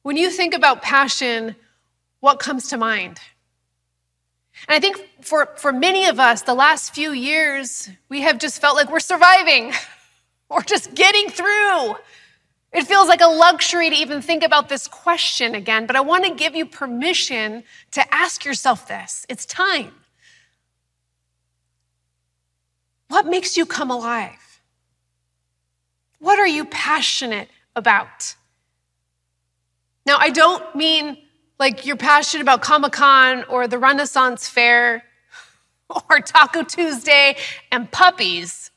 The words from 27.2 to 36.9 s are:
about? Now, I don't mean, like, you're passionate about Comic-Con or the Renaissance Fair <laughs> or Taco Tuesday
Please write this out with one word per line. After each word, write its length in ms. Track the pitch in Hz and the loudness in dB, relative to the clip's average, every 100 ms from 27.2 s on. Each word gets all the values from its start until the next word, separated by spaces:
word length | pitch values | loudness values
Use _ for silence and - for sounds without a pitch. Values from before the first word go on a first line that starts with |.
| 247 208 208 _ _ | -6 -8 -10 _ _
about? 600 | 240 233 202 - _ - - _ _ _ _ _ _ _ _ _ _ _ _ _ _ _ _ 277 | -2 2 2 -2 _ -16 -16 _ _ _ _ _ _ _ _ _ _ _ _ _ _ _ _ 0
Now, 80 | 285 | 2
I 120 | 311 | 2
don't 440 | 285 320 359 - | 4 2 2 -8
mean, 440 | 285 320 311 294 277 _ _ _ _ | -4 0 0 -4 -14 _ _ _ _
like, 260 | 269 269 | -2 -2
you're 100 | 269 | -10
passionate 460 | 277 269 294 - 320 | -4 2 2 2 -2
about 220 | 269 247 | 2 2
Comic-Con 800 | - 302 285 - 277 269 254 254 | 2 2 0 2 6 6 4 2
or 240 | - 247 247 | -4 -4 -2
the 100 | 247 | 0
Renaissance 720 | 247 277 277 269 254 240 - | 2 2 0 0 0 -2 -4
Fair 540 | - 240 240 240 233 _ _ _ - - _ _ _ _ | 0 2 4 2 -4 _ _ _ -20 -20 _ _ _ _
<laughs> 200 | - - | -10 0
or 100 | 302 | 0
Taco 440 | - 320 294 330 | 4 4 4 0
Tuesday 720 | - - 330 | -6 -4 -4